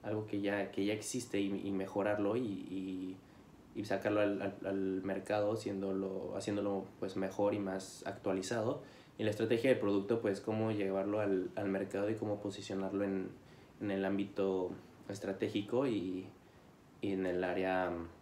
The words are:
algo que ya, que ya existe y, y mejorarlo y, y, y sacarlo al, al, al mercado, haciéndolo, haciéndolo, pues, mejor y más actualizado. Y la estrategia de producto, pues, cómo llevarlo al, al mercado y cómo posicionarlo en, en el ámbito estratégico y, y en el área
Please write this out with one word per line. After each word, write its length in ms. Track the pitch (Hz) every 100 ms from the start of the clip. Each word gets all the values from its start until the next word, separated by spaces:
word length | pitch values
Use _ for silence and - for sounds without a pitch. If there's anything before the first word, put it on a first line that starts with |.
algo 220 | 107 107 107
que 140 | 104
ya, 320 | 98 101 98
que 140 | - 98
ya 80 |
existe 480 | 110 - 127 113 101
y, 260 | 98 98 101
y 40 |
mejorarlo 640 | 98 95 101 101 104 101 117
y, 20 |
y, 760 | 123 98 - 95 95 92 92 92 - - - - - -
y 80 |
sacarlo 380 | 104 98 107 104
al, 200 | 104 98
al, 140 | 98 98 98
al 360 | 98 95 95
mercado, 480 | 98 98 - 104 104
haciéndolo, 840 | 110 - 98 98 98 95 95 98 -
haciéndolo, 480 | 98 104 101 98 95 -
pues, 180 | 98 95
mejor 360 | 95 - 104
y 60 | 104
más 460 | 95 95 - - -
actualizado. 800 | 98 - 95 95 120 110 143 - - - -
Y 60 |
la 80 | 110
estrategia 380 | 104 113 117 131
de 60 | 123
producto, 460 | 101 101 98 113
pues, 180 | 107 98
cómo 320 | - 110 110
llevarlo 480 | 107 98 95 98 107
al, 300 | 104 95 90 -
al 120 | 101
mercado 420 | 95 98 98 101
y 60 | 110
cómo 240 | 107 101
posicionarlo 640 | 104 98 - 95 95 98
en, 260 | 101 95 92 - - - - -
en 100 | 104
el 140 | 98 95
ámbito 680 | 98 98 - 98 95 90 92 - - -
estratégico 760 | 101 98 95 107 107 101 117 135
y, 400 | 104 90 92 95 - - - - - - -
y 100 | 104
en 140 | 95 92
el 180 | 90
área 480 | 92 90 95 92 90 85 85 -